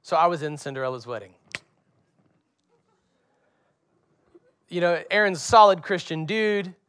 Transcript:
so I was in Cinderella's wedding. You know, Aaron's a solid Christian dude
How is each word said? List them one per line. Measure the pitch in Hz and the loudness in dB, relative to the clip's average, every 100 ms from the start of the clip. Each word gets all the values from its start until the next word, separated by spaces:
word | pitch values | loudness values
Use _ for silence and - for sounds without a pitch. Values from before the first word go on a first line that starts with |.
so | - 165 | -2 2
I | 170 | 2
was | 170 | 0
in | 151 147 | -8 -10
Cinderella's | 143 135 131 127 117 | -12 -8 -8 -8 -12
wedding. | 113 98 92 _ - _ _ _ _ _ _ _ _ _ _ _ _ _ _ _ _ _ _ _ _ _ _ _ _ _ _ _ - _ _ _ | -14 -14 _ _ -18 _ _ _ _ _ _ _ _ _ _ _ _ _ _ _ _ _ _ _ _ _ _ _ _ _ _ _ -20 _ _ _
You | 175 | -4
know, | 175 165 - | -2 -2 -2
Aaron's | 208 208 175 | 0 0 -2
a | |
solid | - 233 208 185 | 4 8 8 6
Christian | 151 180 - 160 | -2 -8 -6 -8
dude | 156 214 214 202 185 175 | -6 -4 -2 -4 -6 -16